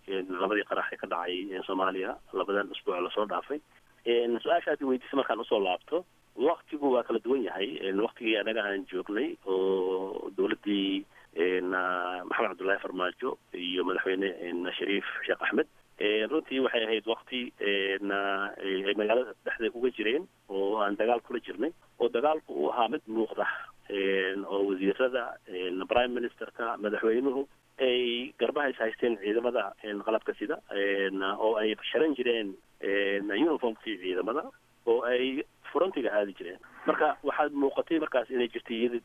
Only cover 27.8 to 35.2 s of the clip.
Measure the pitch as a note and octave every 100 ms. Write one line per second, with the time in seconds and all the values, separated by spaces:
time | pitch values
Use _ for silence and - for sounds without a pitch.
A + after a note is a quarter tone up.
27.8 | C3 B2 A#2+ A#2+ C3 - A#2 D3 C#3+ B2
28.8 | A2+ - B2 G#2+ G#2 A2+ A#2+ A#2+ G2+ -
29.8 | G#2+ G#2 G2+ A2 - G2+ A2 D#3+ - G2+
30.8 | G2 G2 G2 F#2+ G2 G#2 A2 G#2+ G#2+ G#2
31.8 | - A#2 D#3 B2+ B2 A#2 G2+ F#2 _ -
32.8 | G2+ G2+ G2 G2+ G#2 G2+ E3 C#3 A#2+ A2
33.8 | A#2 F#2+ F2+ F2+ F#2 C3+ C4 - _ _
34.8 | - A#2 A#2+ B2